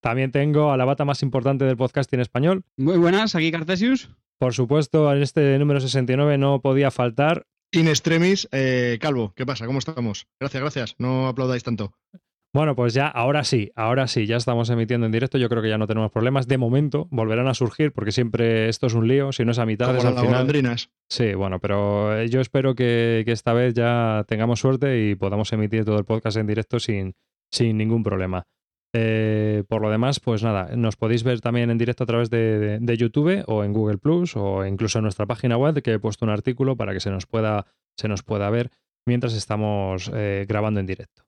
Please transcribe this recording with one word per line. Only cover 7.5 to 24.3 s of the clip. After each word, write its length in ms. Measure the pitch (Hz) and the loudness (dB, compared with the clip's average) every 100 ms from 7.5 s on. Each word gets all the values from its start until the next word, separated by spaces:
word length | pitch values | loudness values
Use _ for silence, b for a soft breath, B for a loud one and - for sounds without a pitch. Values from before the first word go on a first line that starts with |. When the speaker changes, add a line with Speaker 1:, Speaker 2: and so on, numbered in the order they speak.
| _ _ | _ _
Speaker 3:
In 160 | 170 160 | 2 2
extremis, 600 | 143 - 165 180 196 - | 2 2 2 2 2 -2
eh, 440 | 139 131 127 123 117 | -2 0 0 0 -2
Calvo, 360 | 151 135 110 - | -2 -2 -4 -6
¿qué 80 | |
pasa? 220 | 131 127 113 | -8 -6 -4
¿Cómo 120 | 135 | -4
estamos? 480 | 127 156 117 98 - _ | -4 -6 -6 -6 -12 _
Gracias, 220 | 139 135 | -8 -6
gracias. 320 | 143 139 113 - | -6 -6 -8 -6
No 320 | 123 131 131 | -4 -2 -2
aplaudáis 340 | 123 127 123 | -2 -2 -4
tanto. 300 | 123 113 101 _ _ - _ _ _ | -4 -6 -6 _ _ -20 _ _ _
Speaker 1:
Bueno, 200 | 139 156 | 0 0
pues 200 | 131 123 | 2 0
ya, 120 | 117 143 | 2 -2
ahora 380 | 123 120 147 | 0 0 0
sí, 260 | - 127 104 - | 0 0 -2 -4
ahora 300 | 113 127 127 | 0 0 0
sí, 180 | - | -2
ya 140 | 104 117 | 0 -2
estamos 320 | 120 120 113 | 0 -2 0
emitiendo 340 | 117 113 120 | 0 0 0
en 80 | 117 | 0
directo. 240 | 113 127 135 | 0 0 0
Yo 140 | 120 | 0
creo 100 | 113 | 0
que 80 | 110 | 0
ya 80 | 107 | 0
no 100 | 110 | 0
tenemos 240 | 110 110 | 0 -2
problemas. 380 | - 117 135 120 | 0 0 0 0
De 80 | 131 | 0
momento, 500 | 120 127 147 143 170 | 2 2 2 -2 -4
volverán 380 | 135 110 113 127 | -4 -2 0 0
a 60 | |
surgir, 380 | 123 120 - 151 | 0 -2 0 -2
porque 200 | - 104 | 0 -4
siempre 580 | 110 120 117 117 113 110 | 0 0 2 2 2 0
esto 160 | 110 127 | 0 0
es 80 | |
un 120 | 113 113 | 2 2
lío, 220 | 135 139 | 2 0
si 140 | 131 | -2
no 60 | 117 | 0
es 60 | 117 | 0
a 80 | 113 | 0
mitad, 220 | 107 123 | 0 0
Speaker 3:
Como 100 | 127 | 2
Speaker 1:
es 60 | |
Speaker 3:
las 80 | 120 | 2
Speaker 1:
al 60 | 123 | 2
final. 120 | 120 | 2
Speaker 3:
golondrinas. 560 | 127 135 147 127 117 - _ _ | 2 2 2 0 -2 -8 _ _
Speaker 1:
Sí, 240 | - 117 | -2 0
bueno, 240 | 95 98 92 | 0 -2 -2
pero, 600 | 101 101 101 104 107 107 | -2 0 0 2 0 0
eh, 120 | 117 | 0
yo 100 | 127 | 0
espero 340 | 131 139 135 | 0 2 0
que, 500 | 120 123 117 117 113 110 | 2 2 4 2 2 0
que 60 | |
esta 200 | 117 - | -2 0
vez 220 | 120 123 | 2 2
ya 500 | 120 117 120 113 107 | 2 2 2 2 0
tengamos 320 | 104 | 0